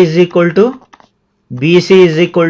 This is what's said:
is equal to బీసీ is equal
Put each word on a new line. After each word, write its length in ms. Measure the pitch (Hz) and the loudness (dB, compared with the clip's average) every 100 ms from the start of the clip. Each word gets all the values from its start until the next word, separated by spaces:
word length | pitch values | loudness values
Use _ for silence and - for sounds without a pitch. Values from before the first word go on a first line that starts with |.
| 175 | 4
is 80 | 165 | 0
equal 260 | 175 175 170 165 | -2 -2 -2 -2
to 60 | 233 262 _ _ _ _ _ _ - 123 | -2 -4 _ _ _ _ _ _ -18 -8
బీసీ 340 | 147 175 170 190 180 | 0 0 2 2 2
is 80 | 156 170 | 0 -4
equal 220 | 175 165 | -2 -4